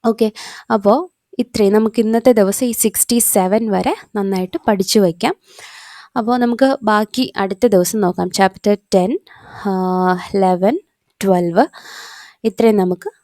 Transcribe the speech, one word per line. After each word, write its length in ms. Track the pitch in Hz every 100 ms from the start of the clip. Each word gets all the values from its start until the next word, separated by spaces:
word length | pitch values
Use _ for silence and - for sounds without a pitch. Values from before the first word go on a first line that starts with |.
| 226
ഓക്കെ, 180 | 220 220 - - - -
അപ്പോൾ 240 | 220 202 240 359 _ _ -
ഇത്രയും 320 | 247 - 202 208
നമുക്ക് 220 | 220 220
ഇന്നത്തെ 280 | 220 226 220 226
ദിവസം 260 | 190 202 254
ഈ 40 | 226
സിക്സ്റ്റി 340 | 220 - - 240 -
സെവൻ 300 | 208 185 214 226
വരെ 180 | 185 185 392 - 214
നന്നായിട്ട് 420 | 196 190 185 - -
പഠിച്ചു 320 | 202 190 220
വയ്ക്കാം. 300 | 190 170 254 392 _ - - - - - - -
അപ്പോൾ 160 | 220 247
നമുക്ക് 240 | 240 233 269 269 214
ബാക്കി 340 | 214 214 - 254 -
അടുത്ത 220 | 196 190 240
ദിവസം 240 | 196 180 220 185
നോക്കാം. 240 | 180 180 -
ചാപ്റ്റർ 380 | 190 190 208 208 _
ടെൻ, 160 | 196 180 330 _ - - - 202
ആ, 20 | 185 185 185 185 180 -
ഇലവൻ, 420 | 196 185 180 190 320 _ _ _ _
ട്വൽവ്, 420 | 190 180 175 170 294 - - - - - - _ 226
ഇത്രയും 280 | 220 226 208
നമുക്ക് 260 | 185 180 415 _